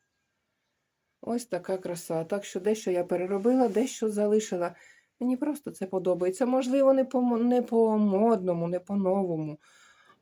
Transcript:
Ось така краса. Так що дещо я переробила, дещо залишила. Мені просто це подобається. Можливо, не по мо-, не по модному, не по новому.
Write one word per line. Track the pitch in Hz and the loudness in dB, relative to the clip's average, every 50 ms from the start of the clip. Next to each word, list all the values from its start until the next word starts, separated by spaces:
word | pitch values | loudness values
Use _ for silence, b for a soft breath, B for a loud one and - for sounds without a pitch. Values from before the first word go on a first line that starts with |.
| 807 _ _ _ _ _ _ _ _ _ _ _ _ _ _ _ _ _ _ _ _ _ _ - - - | _ _ _ _ _ _ _ _ _ _ _ _ _ _ _ _ _ _ _ _ _ _ _ -12 -6 -4
Ось | 233 247 240 | -4 -4 -4
така | - 185 175 175 - 190 185 | -4 -6 -6 -4 -4 -4 -4
краса. | 185 180 175 170 - - 170 160 165 | -4 -6 -8 -8 -6 -4 -4 -4 -2
Так | 165 202 202 202 | -2 -4 -6 -6
що | - - 196 | -6 -6 -2
дещо | 185 208 220 214 - 190 | 0 0 -2 -2 -2 -2
я | 180 175 175 | 0 0 0
переробила, | 175 185 175 180 185 202 196 196 240 254 262 254 226 | 0 -2 -2 -2 -2 -2 0 2 2 4 4 2 2
дещо | 185 208 254 254 - - 226 220 | 2 0 -2 -2 -4 -4 -4 -2
залишила. | 202 208 208 208 208 214 214 - 196 175 170 175 180 B B B B B B B B - | 0 0 0 2 2 2 0 0 -4 -4 -4 -4 -6 B B B B B B B B -4
Мені | 240 247 254 | -2 -2 -2
просто | 247 302 294 294 - - 208 | -2 -2 -4 -4 -6 -8 -12
це | 170 - 190 | -10 -8 -8
подобається. | 185 196 185 180 185 180 175 180 185 185 - 262 | -4 -4 -2 0 0 0 0 0 -2 0 0 0
Можливо, | 240 254 262 269 247 262 277 269 269 | 0 0 0 0 2 2 4 4 4
не | 269 262 262 | 4 4 2
по | 262 - 254 | 0 0 0
мо-, | 247 240 240 226 | 2 2 2 2
не | 233 240 247 247 | 2 2 2 2
по | 240 - 233 226 226 220 214 214 | 0 2 2 2 4 4 4 2
модному, | 214 202 190 196 220 233 226 196 185 185 175 170 170 170 | 2 2 4 4 4 4 4 2 0 -2 -2 -2 -2 -2
не | 180 180 | -4 -6
по | - - 202 | -4 -4 -2
новому. | 202 190 185 185 196 196 175 165 156 156 151 147 b b b b b b b b b b b b b | 0 2 2 2 2 0 0 -2 -4 -4 -6 -8 b b b b b b b b b b b b b